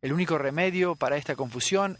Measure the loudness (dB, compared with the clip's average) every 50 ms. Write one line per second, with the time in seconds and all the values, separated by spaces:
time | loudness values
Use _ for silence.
0 | -2 0 0 0 2 2 2 0 0 0 0 2 0 2 2 2 2 2 2 0
1 | 0 0 0 0 -2 -4 -4 -4 -4 -6 -4 -4 -2 0 2 2 0 0 -4 -6